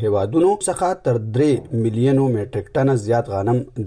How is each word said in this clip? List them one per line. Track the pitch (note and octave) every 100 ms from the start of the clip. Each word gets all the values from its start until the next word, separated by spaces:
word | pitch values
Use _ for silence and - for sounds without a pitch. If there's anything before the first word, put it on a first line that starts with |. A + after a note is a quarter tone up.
هیوادونو | G#2+ G2+ G2 D3+ F3+ G3+ -
څخه | F3 F3+ F#3 -
تر | A#2+ A2
درې | A2 D3+ B2 - A#2
میلیونو | A2+ A2 B2+ C3+ C3+
میټریک | A2+ G2+ G#2+ F#2+
ټنه | D3+ C3+ B2+
زیات | G#2 A#2 A#2
غنم | G2 G2 B2 - -